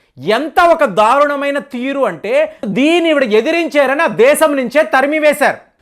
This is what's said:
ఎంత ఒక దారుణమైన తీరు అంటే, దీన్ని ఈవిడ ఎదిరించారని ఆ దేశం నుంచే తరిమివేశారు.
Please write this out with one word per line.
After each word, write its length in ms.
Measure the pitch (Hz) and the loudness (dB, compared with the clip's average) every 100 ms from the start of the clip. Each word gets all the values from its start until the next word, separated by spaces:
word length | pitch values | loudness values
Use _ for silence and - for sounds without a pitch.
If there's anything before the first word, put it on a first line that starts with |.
| _ - | _ -12
ఎంత 420 | 143 220 302 - | -4 -2 -2 0
ఒక 240 | 339 330 | 2 2
దారుణమైన 760 | 285 190 214 269 294 285 285 285 | 0 0 2 2 0 -2 -4 -6
తీరు 420 | 277 247 254 277 | -6 -8 -6 -2
అంటే, 560 | 247 165 - 262 311 - | -4 -4 -4 -2 -2 -6
దీన్ని 460 | 220 180 285 339 330 | -6 0 2 2 2
ఈవిడ 140 | 294 | 0
ఎదిరించారని 800 | 262 214 240 339 320 285 262 285 | 2 0 0 -2 -2 0 0 0
ఆ 40 | 330 | -2
దేశం 500 | 180 240 294 311 285 | 2 2 4 0 0
నుంచే 260 | 247 277 | -2 -2
తరిమివేశారు. 760 | 311 - 277 311 302 285 254 - _ _ | 0 0 0 0 0 2 -2 -4 _ _